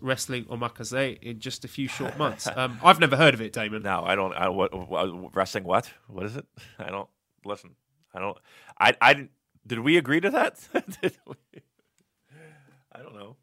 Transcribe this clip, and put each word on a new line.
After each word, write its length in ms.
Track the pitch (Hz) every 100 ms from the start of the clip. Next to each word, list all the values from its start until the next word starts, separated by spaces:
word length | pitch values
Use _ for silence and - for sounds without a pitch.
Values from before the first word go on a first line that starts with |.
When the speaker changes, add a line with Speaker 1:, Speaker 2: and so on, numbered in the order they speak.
Speaker 1:
Wrestling 420 | 131 127 - 127
Omakase 800 | - 120 120 - 110 123 135 -
in 180 | 117 113
just 240 | 131 -
a 40 | 131
few 200 | - 131
short 300 | - 127 139
months?" 280 | 147 - -
Speaker 2:
<laughs> 40 | -
Speaker 1:
Um, 240 | 127 117
I've 160 | 165 165
never 160 | 156 135
heard 160 | 156
of 80 | 120
it, 140 | 107
Damon. 280 | 120 107 107
Speaker 2:
No, 220 | 98 90
I 100 | 87
don't. 200 | 98 95
I, 140 | - 92
what, 380 | 95 92 92 87
what, 440 | 87 92 87 92
wrestling 300 | 98 95 107
what? 260 | 90 98 - - -
What 180 | 95 104
is 100 | 127
it? 80 | - -
<laughs> 160 | - -
I 100 | -
don't, 180 | 98 - _ _ _
listen, 320 | 98 101 87 _ _ _ _
I 60 | 92
don't, 180 | 98 - _ - - -
I, 160 | 107 123
I 140 | 123
didn't, 160 | 143 131 _ _ _
did 140 | 110 117
we 180 | 131 170
agree 220 | 131 156
to 100 | 190
that? 280 | 302 - - -
<laughs> 280 | - - 185
Did 160 | 190 - -
we? 340 | 139 _ - - _ _ _ _ _ _ 147 156 147 135 139 _
I 100 | -
don't 120 | 127
know. 220 | 104 101 135